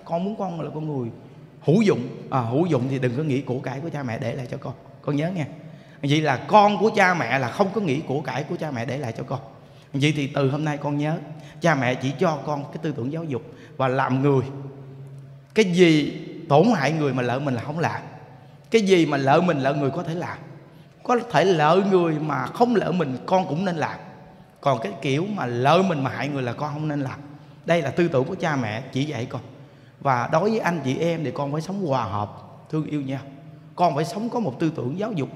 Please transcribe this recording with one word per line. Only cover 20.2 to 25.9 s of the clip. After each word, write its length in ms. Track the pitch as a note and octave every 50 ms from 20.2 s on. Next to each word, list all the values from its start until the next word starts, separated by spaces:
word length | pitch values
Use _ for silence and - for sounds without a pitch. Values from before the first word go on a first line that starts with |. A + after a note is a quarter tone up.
| D3+ G#2+ - - - - - - - - - - - - - - -
Có 120 | - A#3+ A#3 A#3+ -
thể 140 | - D3 E3+
lợi 380 | G3 F3+ D#3 D3 D3+ E3+ F#3+ G3+ G3+
người 240 | F#3+ F3+ E3+ E3 D#3 D3+
mà 260 | D#3 D#3 C#3 C3 B2+
không 300 | C3 - - B3 A#3+ A#3+
lợi 160 | F#3 D3+ D3+ E3
mình, 240 | F3+ D#3+ C3+ B2+ A#2+ -
con 200 | - F#3+ F#3 F#3 -
cũng 160 | C#3+ E3 G3+
nên 120 | F#3 -
làm. 220 | D3+ C3 G#2+ F#2 - - - - - - - - - - - - -
Còn 180 | - C#3 C3+ A#2 -
cái 100 | G3 G3+ - -
kiểu 240 | D3 C3 D3 F3+ G#3 G#3
mà 120 | F#3+ C#3
lợi 360 | A#2+ A#2+ A#2+ B2+ C#3 D#3+ F3+ F#3+
mình 200 | F#3+